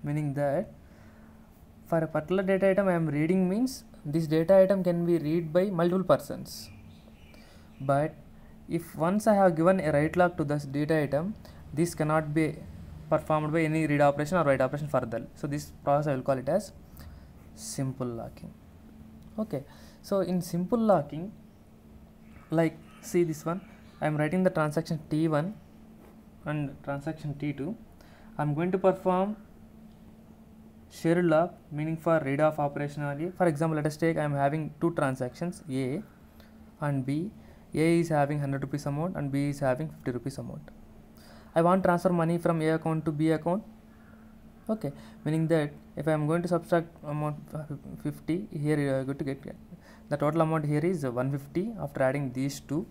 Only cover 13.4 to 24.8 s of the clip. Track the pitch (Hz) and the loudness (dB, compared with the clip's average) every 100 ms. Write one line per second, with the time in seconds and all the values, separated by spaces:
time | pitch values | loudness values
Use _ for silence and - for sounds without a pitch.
13.4 | 151 160 160 156 156 147 147 143 147 185 | 2 0 2 2 2 6 4 4 0 2
14.4 | 143 135 131 143 147 131 120 113 - - | 4 4 2 0 0 0 0 -6 -8 -10
15.4 | 147 147 147 - - 143 151 131 127 131 | -6 -6 -8 -8 0 2 2 -2 0 -2
16.4 | 131 180 - - - - - - - - | 0 -2 -2 -16 -20 -20 -18 -18 -20 -20
17.4 | - - - - 135 127 123 113 117 - | -20 -16 -10 -6 -6 -4 -8 -6 -10 -14
18.4 | - - - - - - - - - - | -18 -18 -20 -20 -20 -20 -20 -20 -14 -8
19.4 | 220 - 143 - - - - 196 175 185 | -6 -6 -8 -18 -20 -20 -2 0 2 0
20.4 | 170 170 180 240 220 180 143 151 190 - | -2 -4 0 0 4 4 2 -6 -10 -12
21.4 | - - - - - - - - - - | -20 -20 -20 -20 -20 -20 -20 -20 -20 -20
22.4 | - 160 165 160 - - - 175 170 156 | -4 2 2 0 -20 -18 -2 0 2 0
23.4 | 160 180 - - - - 147 151 151 185 | -4 -6 -8 -20 -20 -4 -2 0 2 4
24.4 | 185 180 151 151 | 2 2 0 0